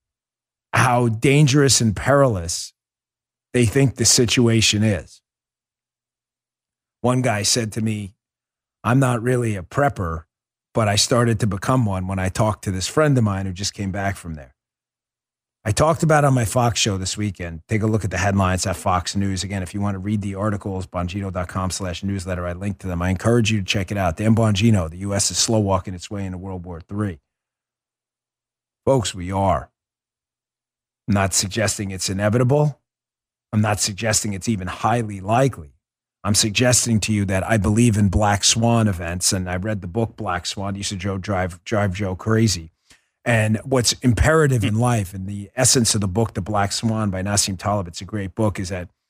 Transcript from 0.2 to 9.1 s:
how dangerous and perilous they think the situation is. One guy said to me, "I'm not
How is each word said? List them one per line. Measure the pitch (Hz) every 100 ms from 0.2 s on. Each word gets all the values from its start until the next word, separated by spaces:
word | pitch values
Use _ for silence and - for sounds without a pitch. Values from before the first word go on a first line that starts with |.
| _ _ _ _ _
how | - 123 123 120
dangerous | 110 143 143 135 147 139 -
and | 113
perilous | 92 - 143 135 98 85 - - - _ _ _ _ _ _ _
they | 123 113
think | 135 135 117
the | 113
situation | - 117 - 117 113 - 104
is. | 110 92 - - _ _ _ _ _ _ _ _ _ _ _ _ _ _ _ _ _ _
One | 120 127
guy | 123 104
said | 101 127 113
to | 113
me, | 110 107 98 - _ _ _ _ _ _
"I'm | 104 131
not | 131